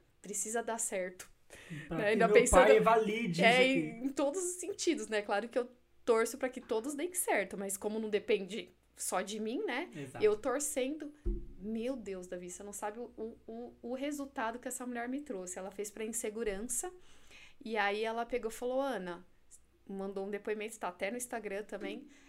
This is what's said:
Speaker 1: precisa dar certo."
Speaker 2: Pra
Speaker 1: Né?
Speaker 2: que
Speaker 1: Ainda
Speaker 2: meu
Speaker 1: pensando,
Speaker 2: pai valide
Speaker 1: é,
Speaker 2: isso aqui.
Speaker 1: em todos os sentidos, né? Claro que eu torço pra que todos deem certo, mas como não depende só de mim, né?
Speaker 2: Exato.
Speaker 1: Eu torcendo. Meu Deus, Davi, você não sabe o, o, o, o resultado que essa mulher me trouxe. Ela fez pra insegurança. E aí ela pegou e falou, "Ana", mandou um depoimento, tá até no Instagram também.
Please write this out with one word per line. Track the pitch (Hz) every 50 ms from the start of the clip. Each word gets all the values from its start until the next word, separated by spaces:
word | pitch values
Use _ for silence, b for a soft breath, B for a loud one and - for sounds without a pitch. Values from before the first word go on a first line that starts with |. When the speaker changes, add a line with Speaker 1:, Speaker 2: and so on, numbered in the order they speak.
| _ _ _ _
Speaker 1:
precisa | - 180 208 - - 214 220 233
dar | 233 233 220 226
certo." | - - - 190 185 180 180 - - - - _ _ _ B B B B 170 147 B B
Speaker 2:
Pra | 170 160
Speaker 1:
Né? | 214
Speaker 2:
que | 202
Speaker 1:
Ainda | 220 202 196 190
Speaker 2:
meu | 208
Speaker 1:
pensando, | 233 - - - 185 196
Speaker 2:
pai | 214 214 214
valide | 175 220 226 220 220 202 214 233 233 180 165 165
Speaker 1:
é, | - 226 240 254 262
Speaker 2:
isso | 262 269 262 156 156
aqui. | 226 226 254
Speaker 1:
em | 269
todos | - - 285 285 294 381 359
os | 349 359 -
sentidos, | - 339 403 - - 359 247 214 214 208
né? | 220 208
Claro | 208 208 208 202 220 233
que | - 262
eu | 247 247 - - _ _ _ - -
torço | - 233 220 226 226 - 269
pra | 269 254
que | - -
todos | - - 240 220 220 285 294
deem | 269 320 359 359
certo, | - - 466 349 220 190 185 - 190
mas | 202 196 196
como | - - 208 220 220
não | 220 214
depende | 208 196 196 - 208 196 196 175 196 226 175 - - _ _ _ _
só | - - - 208 180
de | 208 196 214 214
mim, | 220 220 240 349 440
né? | 359 240 262 349 240 220
Speaker 2:
Exato. | 151 139 131 - - 202
Speaker 1:
Eu | 208 208
torcendo. | 208 - 269 240 294 - - - 262 254 262 311 311 302 294 B B B 170 - - - - - -
Meu | 185 214 226 226 226 247 277
Deus, | 247 202 196 190 185 180
Davi, | 180 185 180 180 175
você | 180 -
não | 202 202
sabe | 196 - 214 208 208 233
o, | 240 - -
o, | - 220 226 240 - -
o, | - 226 233 247 233 - -
o | - 233 247
resultado | 262 277 294 294 294 277 277 - 269 226 226 233 247
que | - 262
essa | - - 254
mulher | 254 240 240 240 247
me | 262 285
trouxe. | 294 - 220 185 185 180 - 190
Ela | 185 196
fez | 196 - 208 208
pra | - 220 220
insegurança. | 220 226 - - 214 208 226 233 214 196 196 220 262 - - - 359 359 359 B B B B B B B B B B B B -
E | 214 226
aí | 214 202 202 202 214 220
ela | 226 226 233 233
pegou | 233 262 226 208 220
e | 220
falou, | - 254 247 254 262
"Ana", | 277 277 247 196 185 175 170 175 185 - - - _ - - - - _ _ _ _
mandou | - 196 196 190 196 196 196 196
um | 202
depoimento, | 202 202 202 220 214 214 208 220 214 -
tá | - 180
até | 180 - 196 196
no | 240
Instagram | 247 247 - 254 233 214 202 196 202 214
também. | - 220 196 202 196 208 247 - B B B B